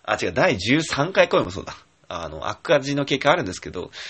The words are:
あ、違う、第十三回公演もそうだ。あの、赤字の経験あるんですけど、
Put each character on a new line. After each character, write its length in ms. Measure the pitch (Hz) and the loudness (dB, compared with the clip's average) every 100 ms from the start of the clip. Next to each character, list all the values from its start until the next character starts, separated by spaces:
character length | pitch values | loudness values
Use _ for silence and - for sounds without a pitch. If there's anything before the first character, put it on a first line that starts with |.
| - | -4
あ、 100 | 107 | -2
違 80 | 107 | 0
う、 40 | |
第 240 | 87 175 117 | 2 2 2
十 240 | 95 147 | 2 2
三 300 | 156 - 156 | 2 -2 0
回 160 | 196 175 | 4 4
公 100 | 185 | 4
演 60 | |
も 60 | 107 | 0
そ 120 | 92 | -4
う 20 | |
だ。 120 | - - _ _ - | -10 -12 _ _ -12
あ 200 | 87 82 | -10 -10
の、 200 | 78 - | -8 -8
赤 320 | - - 151 | -4 2 2
字 140 | 131 | 2
の 100 | 143 | -2
経 140 | 143 143 | 0 0
験 140 | 143 | 2
あ 40 | 170 | 2
る 60 | |
ん 40 | 107 | 0
で 60 | |
す 80 | 85 | -8
け 100 | - | -10
ど、 200 | 90 - - - | -10 -10 -12 -16